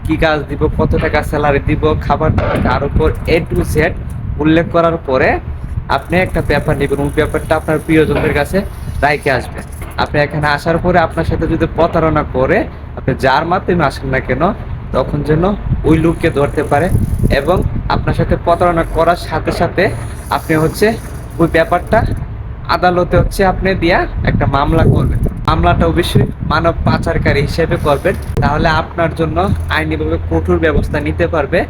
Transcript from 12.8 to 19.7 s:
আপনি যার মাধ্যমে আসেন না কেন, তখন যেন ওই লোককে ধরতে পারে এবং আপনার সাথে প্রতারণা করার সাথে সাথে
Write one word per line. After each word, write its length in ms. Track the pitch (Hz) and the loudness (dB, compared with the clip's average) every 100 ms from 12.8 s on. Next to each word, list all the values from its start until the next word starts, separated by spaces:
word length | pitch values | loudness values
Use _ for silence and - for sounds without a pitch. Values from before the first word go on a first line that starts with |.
| - - | -12 -6
আপনি 180 | - 123 | -4 0
যার 260 | 131 135 160 | 2 2 2
মাধ্যমে 400 | 185 196 175 143 | -2 0 2 0
আসেন 240 | - 135 | -2 -4
না 100 | 131 | -4
কেন, 200 | 127 127 175 - - - - | -2 0 0 -2 -8 -8 -4
তখন 320 | - 131 151 | -2 0 -2
যেন 200 | 143 156 180 202 - - | 0 2 2 -2 -2 0
ওই 140 | - 160 | 2 4
লোককে 320 | 165 160 165 | 2 2 0
ধরতে 340 | 139 143 - | 0 0 -2
পারে 260 | 143 143 180 - - - - | 0 0 2 0 0 0 2
এবং 340 | 139 139 185 170 - - | 2 2 0 0 -4 -2
আপনার 240 | - - | -2 0
সাথে 240 | 139 165 165 - | 0 0 0 2
প্রতারণা 380 | 170 175 170 160 | 2 4 2 0
করার 220 | 156 165 175 | 2 2 2
সাথে 360 | - 156 165 | -2 -4 -2
সাথে 380 | - 170 | -2 -2